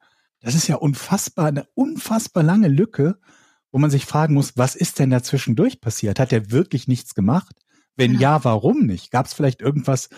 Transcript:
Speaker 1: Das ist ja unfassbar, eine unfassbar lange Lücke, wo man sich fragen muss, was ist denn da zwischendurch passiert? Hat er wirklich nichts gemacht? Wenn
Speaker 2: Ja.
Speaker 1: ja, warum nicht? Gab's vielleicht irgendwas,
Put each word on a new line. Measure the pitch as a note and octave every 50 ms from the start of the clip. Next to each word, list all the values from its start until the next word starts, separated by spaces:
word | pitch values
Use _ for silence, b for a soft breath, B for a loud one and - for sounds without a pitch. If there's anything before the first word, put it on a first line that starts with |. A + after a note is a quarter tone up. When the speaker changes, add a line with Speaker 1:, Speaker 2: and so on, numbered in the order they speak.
| _ _ _ _ _ _ _ _
Speaker 1:
Das | - A#2 B2+
ist | E3 - -
ja | D3+
unfassbar, | - - D3 C#3 - - - F#3 G3+ - - - - E3
eine | D#3 C#3+ C#3+ - _ -
unfassbar | - C4+ D4+ D#4+ - - - A3 A3+ A3+ - - F#3 D#3+
lange | D#3 F3+ G#3+ A3 D#3+
Lücke, | C#3 C#3+ G#3 - - - C#3 D#3+ G3 b b b b b b b b b b _ -
wo | C3
man | D3 D3+
sich | C#3 C3+ -
fragen | - - D3+ D#3 D#3 D3
muss, | C#3 C3+ - -
was | - B2 C3 -
ist | - F3+ - - -
denn | C#3+ C3+
da | B2+ B2 B2
zwischendurch | - - C3+ - - A#2 A2+ F#3 C4 - -
passiert? | - A#2+ - - - G#2 G2 -
Hat | C3+ B2+ C3
er | A2+ G#2+ G2
wirklich | A2+ C3+ G3 - - C3 - -
nichts | B2+ A#2+ - - -
gemacht? | - F#2+ G2+ C3+ F3+ - - - _ _ _ _ _ _ _ _
Wenn | - C3 A#2+ B2
Speaker 2:
Ja. | B2+
Speaker 1:
ja, | C3 C3+ D3+ D#3 -
warum | B2 A2 G#2+ F#2+ D3+ B3 D#4 B3
nicht? | A#2+ F#2 E2+ - -
Gab's | - B2 C3+ - -
vielleicht | - D3+ C3+ B2 - A2
irgendwas, | B2+ D3 D3+ - - C3+ C3 - - B